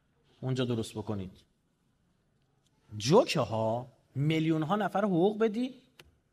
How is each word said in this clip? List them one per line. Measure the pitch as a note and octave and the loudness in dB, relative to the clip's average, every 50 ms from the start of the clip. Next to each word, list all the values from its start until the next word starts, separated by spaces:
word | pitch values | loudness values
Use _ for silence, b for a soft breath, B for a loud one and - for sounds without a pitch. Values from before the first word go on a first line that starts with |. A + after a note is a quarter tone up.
| _ _ _ _ _ _ _ _ | _ _ _ _ _ _ _ _
اونجا | B2+ C3 C3 B2+ B2+ | -6 -4 -2 -2 0
درست | A#2 A#2+ A2+ G#2+ - - | 0 0 -2 -4 -6 -8
بکنید.» | A2 G#2+ - G#2+ G2 F#2+ F#2 - - _ _ _ _ _ _ _ _ _ _ _ _ _ _ _ _ _ _ _ _ _ _ _ _ _ _ _ _ _ _ G#2+ | -8 -6 -6 -6 -6 -6 -10 -14 -18 _ _ _ _ _ _ _ _ _ _ _ _ _ _ _ _ _ _ _ _ _ _ _ _ _ _ _ _ _ _ -12
جوکه | G#2+ A2 B2+ F3 A#3+ E4 - - D#3 | -6 2 6 6 6 6 4 0 -2
ها، | A#2+ F#2+ A2 A2 A2 A2 A2+ B2 C3 C3+ - _ _ _ _ | -2 0 0 -2 0 0 -2 -4 -6 -10 -18 _ _ _ _
میلیون | C3+ C#3+ D#3 D#3+ D#3+ D#3 D#3+ D#3+ D#3 D#3 | -2 0 0 0 2 2 0 0 0 0
ها | D3 G3+ | 0 0
نفر | A3 G3+ E3+ - G3 G#3+ | -2 -2 -2 0 0 0
حقوق | G3 F#3 D#3+ F3+ G#3+ A3 G#3+ | 2 2 2 2 2 2 0
بدی، | A3+ A#3 G3+ A#3+ B3+ C4 - - - _ _ - - - _ _ _ _ | -2 -2 0 -2 -6 -6 -8 -14 -20 _ _ -20 -20 -20 _ _ _ _